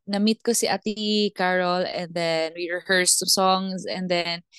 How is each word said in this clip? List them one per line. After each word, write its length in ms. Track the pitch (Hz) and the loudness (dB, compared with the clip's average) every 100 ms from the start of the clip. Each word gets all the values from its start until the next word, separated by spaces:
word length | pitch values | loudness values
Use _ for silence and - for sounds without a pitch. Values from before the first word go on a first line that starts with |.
na-meet 400 | - 202 214 220 | -4 0 2 2
ko 80 | - | 0
si 160 | 226 - | 0 0
Ate 640 | 196 214 208 208 208 208 | -2 -4 -4 0 2 0
Carol, 560 | - 185 185 180 180 185 | 0 0 2 2 0 -2
and 240 | - 170 | -6 -6
then 400 | 170 165 160 160 | -4 -2 0 -2
we 160 | 170 170 | -6 -6
rehearsed 560 | 175 - 185 180 - | -6 0 2 4 2
some 80 | 185 | 2
songs, 560 | - 190 185 190 185 180 | 2 4 2 0 -6 -6
and 240 | 185 180 | -6 -2
then 320 | 175 170 170 - | -2 -2 -6 -12